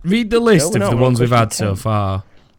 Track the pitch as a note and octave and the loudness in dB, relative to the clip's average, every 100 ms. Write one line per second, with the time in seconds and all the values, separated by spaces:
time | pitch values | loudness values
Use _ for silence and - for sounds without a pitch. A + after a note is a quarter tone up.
0 | E3 A3 A3+ A#3 A#3 F#3+ D#3 A#2 G#2 A#2 | -4 -4 -2 0 2 2 2 0 0 2
1 | B2+ A#2+ A#2+ A#2+ A2 - G#2+ F#2+ A2 G#2+ | 2 2 2 2 2 -2 -4 -4 -4 -2
2 | G2 F#2+ - - _ | -2 -6 -10 -20 _